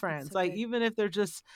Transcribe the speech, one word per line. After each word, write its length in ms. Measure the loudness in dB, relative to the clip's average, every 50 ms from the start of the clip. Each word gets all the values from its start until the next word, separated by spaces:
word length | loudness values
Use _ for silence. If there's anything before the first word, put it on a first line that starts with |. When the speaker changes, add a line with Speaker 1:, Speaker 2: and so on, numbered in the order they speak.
| -4
Speaker 1:
That's 160 | -4 -4 -4
Speaker 2:
friends." 120 | -4 -4 0
Speaker 1:
so 20 |
Speaker 2:
Like, 160 | 2 2 2
Speaker 1:
good. 20 | 2
Speaker 2:
even 280 | -2 -2 0 0 2
if 140 | 2 2 2
they're 120 | 2 0 0
just 340 | 2 2 0 0 0 -10 -16 _ -20